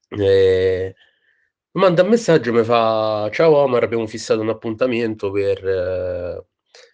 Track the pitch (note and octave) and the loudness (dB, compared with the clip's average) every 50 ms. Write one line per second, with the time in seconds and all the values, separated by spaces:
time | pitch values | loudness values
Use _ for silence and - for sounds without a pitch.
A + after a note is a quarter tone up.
0 | _ - - G#2 G2+ G2 G2 G2 F#2+ F#2+ F#2 F#2 F#2 F#2+ F#2 F#2 F#2+ F#2+ - _ | _ -12 -6 -2 0 2 4 4 4 4 2 2 0 0 -2 -2 -4 -8 -10 _
1 | _ _ _ _ _ _ _ _ _ _ _ _ _ _ - F3 G3 F#3+ F3 D#3+ | _ _ _ _ _ _ _ _ _ _ _ _ _ _ -2 2 2 2 4 4
2 | F3+ G3 A3+ A3+ - - E3 D3 A#2 A#2+ A2+ A#2 A2+ A2 A#2+ A#2 A2+ A2+ A2+ A2 | 2 4 2 0 2 4 2 2 2 2 0 0 2 2 2 2 2 2 0 0
3 | G#2+ A2 G#2+ G#2+ G#2 G#2+ - - D#3+ E3 D#3 C#3+ C#3+ C3 A#2+ A#2+ A#2 G#2 A#2 A#2 | 0 -2 -2 -2 -4 -4 0 2 4 4 4 4 4 2 2 0 0 0 -2 -4
4 | A2+ G#2+ - A2 - - B2 A2 A2 A2 A2+ - - A#2 A2 A2 B2+ C3 A#2+ A2+ | -4 -6 -8 -8 -4 -2 -2 -2 0 -4 -4 -4 -6 -8 -4 -2 -2 -2 -2 -2
5 | A#2+ A2 A2 A2 - G2 F#2+ G2+ G2 G2 G2 F#2+ F#2+ F#2+ F#2+ F#2 F2+ F#2 F#2 F#2 | -2 -4 -4 -4 -6 -4 -2 -2 -2 -2 -2 -2 -2 -4 -2 -2 -2 -4 -4 -4
6 | F#2 F2+ F2+ F2+ F2+ F2 F2 - - _ _ _ _ _ _ - - _ | -6 -6 -6 -6 -8 -8 -10 -12 -14 _ _ _ _ _ _ -20 -20 _